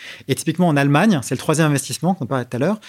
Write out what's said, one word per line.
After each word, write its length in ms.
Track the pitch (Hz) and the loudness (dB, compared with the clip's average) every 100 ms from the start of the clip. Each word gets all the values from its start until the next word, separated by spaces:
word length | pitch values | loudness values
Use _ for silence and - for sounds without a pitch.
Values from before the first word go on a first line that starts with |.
| - - - | -20 -16 -6
Et 60 | 135 | -4
typiquement, 320 | - 160 180 | -2 0 2
en 80 | 143 | 4
Allemagne, 420 | 143 143 220 160 | 4 4 4 2
c'est 120 | - 127 | 0 -4
le 40 | |
troisième 280 | - 156 156 | -2 2 2
investissement 480 | 139 - 123 165 190 | 2 -2 -4 -2 -2
qu'on 100 | 117 | -2
parlait 200 | 135 120 | -4 -4
tout 120 | 120 | -2
à 20 | |
l'heure. 200 | 156 208 | -2 -2